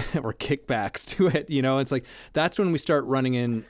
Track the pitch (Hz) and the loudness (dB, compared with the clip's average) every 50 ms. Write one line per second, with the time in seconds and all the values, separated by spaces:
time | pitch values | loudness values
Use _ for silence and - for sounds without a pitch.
0 | - - - 147 117 110 - - - - 139 - - - 120 107 101 98 - - | -2 -2 -4 -2 -2 -4 -6 -6 -2 -2 -2 -2 0 -2 -2 -2 -2 -4 -4 -8
1 | - - - - 185 175 - 147 - - 147 135 131 131 135 139 139 - 143 123 | -10 -8 0 2 2 4 4 0 -2 0 0 2 2 2 2 2 0 0 -2 -4
2 | - - - - - - - 151 160 180 - - 196 175 165 135 - - 151 143 | -4 -8 -20 -20 -20 -4 -2 0 0 0 2 2 2 2 2 0 2 2 2 2
3 | 135 127 135 135 131 127 123 120 123 120 117 110 - | 2 2 0 2 2 2 0 0 0 0 -2 -4 -6